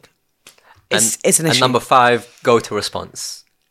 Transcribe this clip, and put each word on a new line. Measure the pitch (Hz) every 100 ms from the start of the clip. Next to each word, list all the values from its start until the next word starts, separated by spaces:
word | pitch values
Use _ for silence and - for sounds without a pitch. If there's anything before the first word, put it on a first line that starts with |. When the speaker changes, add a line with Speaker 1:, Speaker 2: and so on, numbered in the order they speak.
| _ _ _ _ _ _ _ _ _
Speaker 1:
is, | 107 110 -
Speaker 2:
And, | -
Speaker 1:
is | 190
an | 160
Speaker 2:
and |
Speaker 1:
issue. | 127
Speaker 2:
number | 127 120
five, | - 131 123 120 - _
go | 127 117
to | -
response. | 104 - 90 87 - - - _ _ _